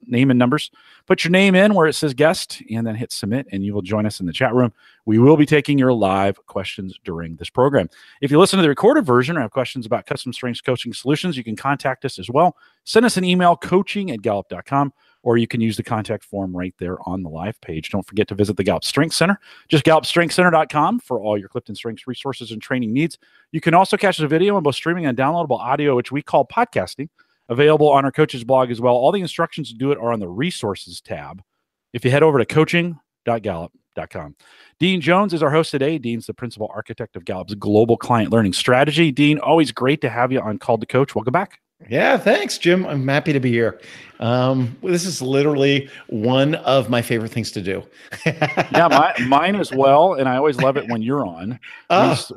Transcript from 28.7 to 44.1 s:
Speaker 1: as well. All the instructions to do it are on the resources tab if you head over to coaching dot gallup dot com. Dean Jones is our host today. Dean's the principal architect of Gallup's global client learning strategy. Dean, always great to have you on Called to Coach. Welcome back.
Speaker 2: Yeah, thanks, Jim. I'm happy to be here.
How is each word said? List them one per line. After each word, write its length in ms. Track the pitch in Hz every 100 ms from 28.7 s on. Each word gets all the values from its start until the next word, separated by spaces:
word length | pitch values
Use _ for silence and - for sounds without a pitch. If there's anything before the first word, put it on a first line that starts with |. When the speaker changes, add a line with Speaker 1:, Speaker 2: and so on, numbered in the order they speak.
Speaker 1:
as 100 | 117
well. 140 | 123
All 160 | 123 135
the 100 | 202
instructions 500 | 175 - 165 - 127
to 40 |
do 160 | 113 135
it 80 | 143
are 140 | 117
on 80 | 117
the 80 | 92
resources 720 | 90 170 - 107 95 - 87
tab 420 | - 82 73 90 _ _ _ _ _
if 120 | 120
you 80 | 127
head 100 | 139
over 160 | 160 139
to 80 | 110
coaching 540 | 156 156 175 175 160 _ _
dot 180 | - 117
gallup 300 | 104 85 85 _ _
dot 140 | - 80
com. 280 | 95 73 73 _ _ _ -
Dean 240 | 180 185
Jones 320 | 143 180 202
is 80 | 170
our 80 | 147
host 200 | 156 160
today. 280 | 143 135 160
Dean's 280 | 117 117 107
the 60 |
principal 380 | - 123 104 104
architect 400 | 101 - 117 113
of 120 | - 85
Gallup's 260 | 92 92
global 460 | 104 104 104 117 117
client 340 | - 117 104
learning 220 | 113 101
strategy. 580 | - - 123 147 147 165
Dean, 260 | 127 147 151
always 340 | 131 156 139
great 280 | 113 127 151
to 80 | 127
have 240 | 113 127
you 80 | 131
on 180 | 110 104
Called 220 | - 113
to 60 | 110
Coach. 280 | 131 139
Welcome 180 | 117 110
back. 280 | 151 196 _ _ _ 110
Speaker 2:
Yeah, 280 | 127 262 262
thanks, 400 | 175 285 415 -
Jim. 300 | 165 185 185
I'm 220 | 143 131
happy 240 | 143 156
to 80 | 139
be 100 | 127
here. 300 | 117 113 - - - -